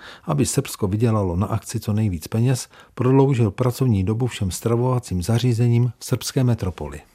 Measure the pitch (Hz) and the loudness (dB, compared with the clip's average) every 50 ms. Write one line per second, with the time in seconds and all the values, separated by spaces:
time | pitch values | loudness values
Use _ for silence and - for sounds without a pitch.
0 | - - - - - - 156 143 139 - - - 131 - - - - 98 95 107 | -20 -20 -20 -12 -6 -4 0 0 0 0 0 -2 -2 -2 -4 -4 -2 -2 0 2
1 | 120 117 110 107 101 92 85 87 98 92 113 104 - - - 113 - - 104 104 | 2 2 2 2 0 0 0 0 0 -2 -2 -4 -6 -6 -10 -6 -4 -2 0 0
2 | 110 104 90 82 - - - 110 117 131 135 123 - - - - - - _ - | 0 0 -2 -4 -6 -4 -2 0 2 2 0 0 -4 -10 -18 -20 -20 -12 _ -2
3 | 113 127 131 135 139 135 143 117 120 101 95 - 127 123 117 - 131 127 110 95 | 2 4 4 6 6 4 4 2 2 0 0 0 -2 -2 0 0 0 2 2 2
4 | 92 95 110 113 127 120 - - 104 92 85 - - 113 123 117 123 127 127 123 | 2 0 0 -2 -2 -4 -4 -4 -4 -4 -4 -2 -2 0 0 0 0 0 0 -2
5 | - - 90 90 87 - 117 117 - 127 117 107 123 120 120 120 120 123 - - | -2 -4 -4 -4 0 0 0 2 2 2 2 2 2 4 4 4 2 0 -2 -6
6 | - - 127 - - - - 139 131 123 117 110 - 92 85 - 76 73 71 73 | -8 -4 -4 -4 -4 -4 -2 0 2 2 2 0 -2 -4 -6 -6 -8 -10 -10 -14
7 | - _ _ | -16 _ _